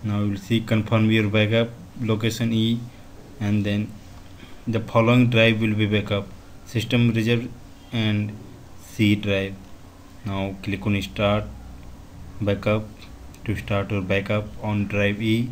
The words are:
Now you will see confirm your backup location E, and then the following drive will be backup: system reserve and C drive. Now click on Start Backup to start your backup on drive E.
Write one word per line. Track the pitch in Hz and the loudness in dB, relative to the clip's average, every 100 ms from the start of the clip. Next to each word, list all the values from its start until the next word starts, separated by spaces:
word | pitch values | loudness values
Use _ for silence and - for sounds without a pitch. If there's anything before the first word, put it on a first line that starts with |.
Now | 110 104 | -2 0
you | 104 | 0
will | 101 | -2
see | - 117 | 0 0
confirm | 113 110 107 113 110 | 2 0 2 4 6
your | 110 104 | 4 4
backup | 107 104 113 117 - - - | 2 4 4 0 -4 -16 -6
location | 113 110 113 110 117 | -2 0 0 0 0
E, | 113 113 117 123 - - - - - | 2 2 0 -4 -14 -18 -18 -18 -6
and | 104 104 101 | 0 2 2
then | 101 107 - - - - - - - - | 0 -2 -8 -16 -18 -18 -18 -16 -12 -2
the | 110 | -2
following | 104 120 117 123 123 | 0 2 6 6 6
drive | 120 113 110 | 6 6 6
will | 110 | 2
be | 107 107 | 2 2
backup: | 104 95 101 98 - - - - | 2 0 -2 -4 -14 -18 -18 -6
system | 117 - 123 120 | -4 0 4 4
reserve | 113 110 120 127 - - - - | 4 2 2 0 -12 -18 -20 -8
and | 117 110 107 104 104 - - - - - | -2 0 2 -2 -6 -14 -18 -18 -18 -16
C | - 107 104 | 2 4 4
drive. | 104 98 98 98 - - - - - - - | 2 0 0 -6 -14 -18 -18 -20 -20 -12 -6
Now | 98 98 98 | -4 -4 -4
click | - 101 - | -6 -4 0
on | 101 | 0
Start | 95 - 104 104 104 - - - - - - - - - | -2 0 2 2 -2 -10 -14 -16 -16 -18 -18 -16 -14 -4
Backup | 101 101 - 107 107 - - - - - - | -2 0 2 0 -2 -12 -18 -16 -18 -12 -4
to | 95 | -4
start | - 101 98 | -2 -2 0
your | 104 | -2
backup | 92 98 98 107 107 - | 0 -2 0 -2 -2 -8
on | 107 104 101 | -2 -2 0
drive | 101 101 101 | 2 0 2
E. | 110 113 123 | 2 2 0